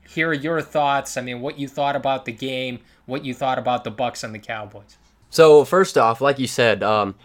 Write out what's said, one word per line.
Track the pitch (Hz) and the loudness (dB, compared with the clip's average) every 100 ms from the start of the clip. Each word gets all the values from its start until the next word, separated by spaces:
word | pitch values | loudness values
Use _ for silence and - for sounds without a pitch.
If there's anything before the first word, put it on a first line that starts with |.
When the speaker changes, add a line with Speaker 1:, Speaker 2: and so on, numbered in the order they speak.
| _ | _
Speaker 1:
hear | - 160 | -4 -2
your | 147 147 160 | 0 -2 -2
thoughts. | 151 151 143 139 135 - | -2 0 2 0 -2 -8
I | |
mean, | 123 123 | -8 -8
what | 139 143 | -10 -8
you | 139 | -8
thought | 151 143 139 | -2 -2 0
about | 135 135 | -2 -4
the | 127 | -6
game, | 110 131 131 131 120 - _ - | -8 -6 -6 -6 -10 -16 _ -10
what | 131 | -8
you | 139 | -8
thought | 120 131 127 | -4 -2 -2
about | 120 120 | -2 -2
the | 117 | -4
Bucs | 107 123 - | -6 -6 -6
and | 113 | -12
the | 107 | -12
Cowboys. | - 113 104 104 - _ _ _ _ | -12 -12 -12 -18 -20 _ _ _ _
Speaker 2:
So, | - 160 151 | 6 8 8
first | 135 180 185 143 | 6 2 2 2
off, | 113 113 | 2 2
like | 139 131 | 0 0
you | 127 | -4
said, | - 117 101 | 2 2 2
um, | 101 107 98 98 | 0 0 0 -4